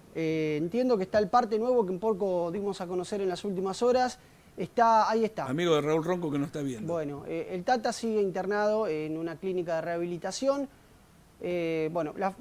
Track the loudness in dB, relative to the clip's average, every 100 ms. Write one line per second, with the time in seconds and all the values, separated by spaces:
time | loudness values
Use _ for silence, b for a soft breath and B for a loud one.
0 | -10 -4 0 0 0 0 0 0 2 2
1 | 2 0 4 2 2 0 2 2 2 0
2 | 0 0 0 0 -2 -2 -4 -4 -4 -4
3 | -4 -2 -2 -2 -4 -2 -2 0 4 4
4 | 2 -4 b b b -8 -4 4 6 6
5 | 4 2 0 -2 -4 0 4 4 4 2
6 | 2 0 0 -2 -2 -4 -4 -4 -4 -2
7 | -4 -6 -6 -6 -4 -4 0 0 0 -2
8 | 0 2 0 0 -2 2 2 2 0 -2
9 | -4 -4 -6 -6 -4 -2 -2 -2 -2 -4
10 | -4 -4 -6 -2 0 0 -2 b b b
11 | b b -20 -8 -4 -2 0 0 0 -2
12 | -4 -2 -4 -2